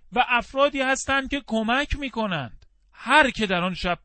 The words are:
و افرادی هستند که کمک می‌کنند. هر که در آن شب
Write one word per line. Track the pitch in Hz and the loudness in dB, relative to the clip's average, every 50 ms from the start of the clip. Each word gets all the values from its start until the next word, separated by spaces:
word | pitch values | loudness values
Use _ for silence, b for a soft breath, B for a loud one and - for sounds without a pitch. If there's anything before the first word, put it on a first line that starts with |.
| - - 185 | -18 -6 0
و | 240 240 - | 0 0 2
افرادی | 247 240 233 - - 269 277 294 285 277 | 2 0 0 -2 0 2 2 2 2 0
هستند | 262 262 269 254 - - 269 277 269 247 | 0 0 0 -2 -2 -2 -2 -2 -2 -2
که | - 285 - | -4 -6 -4
کمک | - 220 220 220 214 240 269 294 - - 277 | -2 -2 -2 0 0 0 0 0 -2 -4 -6
می‌کنند. | 285 262 - 233 220 208 180 156 131 113 - - - - _ _ _ _ _ | -6 -8 -6 -4 -4 -2 -2 -4 -6 -8 -12 -18 -20 -20 _ _ _ _ _
هر | - - - 269 302 302 254 | -10 -2 4 6 6 6 6
که | - - 220 | 2 -2 -2
در | 196 190 175 175 | 0 0 0 0
آن | 185 180 | -2 -4
شب | 156 - 180 175 - - | -4 -4 -4 -4 -4 -6